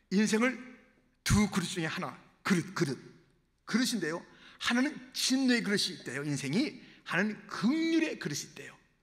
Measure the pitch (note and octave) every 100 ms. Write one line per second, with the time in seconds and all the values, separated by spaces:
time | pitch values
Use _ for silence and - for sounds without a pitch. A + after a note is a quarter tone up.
0 | _ F#3+ G#3+ G#3+ B3 B3+ - - - _
1 | _ _ - G3+ G#3+ G3 E3 F3+ D#3+ -
2 | D3 - - _ - F3+ - - D3 B2
3 | - - _ _ _ _ - A3 B3+ A3+
4 | D#3 E3+ - - - - - B3 C#4+ -
5 | - - - C4 C4 A#3+ F#3+ G3+ - D3
6 | - B2+ D3 C#3 C3+ F#3 C#4 - - -
7 | - E3 G#3+ G#3 - - G#3+ D#4+ E4 E4
8 | D#4+ - D#3+ C#3+ - - - - _ _